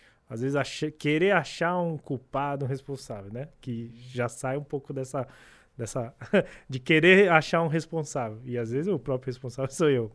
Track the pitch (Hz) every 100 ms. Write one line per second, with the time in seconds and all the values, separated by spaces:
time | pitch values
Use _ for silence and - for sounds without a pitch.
0 | _ _ - 113 131 143 131 - 151 151
1 | 147 156 185 190 143 - 170 180 170 156
2 | - 131 - 135 143 143 135 - - 135
3 | - 110 98 113 143 _ - 117 117 117
4 | 123 127 120 - 131 135 147 147 - 135
5 | 131 143 120 - - - _ - 113 143
6 | 117 - 113 202 - - - 131 - 160
7 | 165 185 202 160 147 170 165 160 156 160
8 | 151 143 117 110 131 120 113 123 175 175
9 | 117 127 131 120 127 - 135 - 160 131
10 | 110